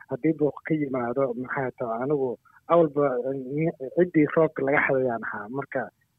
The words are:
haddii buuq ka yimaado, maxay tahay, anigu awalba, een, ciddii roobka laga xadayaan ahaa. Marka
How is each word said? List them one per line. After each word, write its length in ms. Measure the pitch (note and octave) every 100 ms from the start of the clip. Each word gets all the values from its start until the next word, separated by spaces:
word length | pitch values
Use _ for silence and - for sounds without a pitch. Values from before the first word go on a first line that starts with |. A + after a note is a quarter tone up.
| -
haddii 260 | C3+ D#3
buuq 240 | D3+ C#3+ -
ka 100 | -
yimaado, 500 | D#3 C#3 B2+ A#2+ B2 C3+
maxay 360 | A#2+ B2+ C#3+ B2+
tahay, 280 | - A#2 A2+
anigu 280 | C3 D3 C3 A2+ _ _ -
awalba, 360 | E3+ D#3+ C#3+ C#3+ B2
een, 500 | C3 C#3 B2+ D3 D#3+ - C3
ciddii 340 | - F3+ D#3+ C#3+
roobka 340 | E3 D#3 - C3+
laga 160 | D3
xadayaan 420 | - C3+ C3 A2+
ahaa. 220 | G#2+ G#2+ G#2
Marka 340 | C3+ C3+ C3+ A2 - _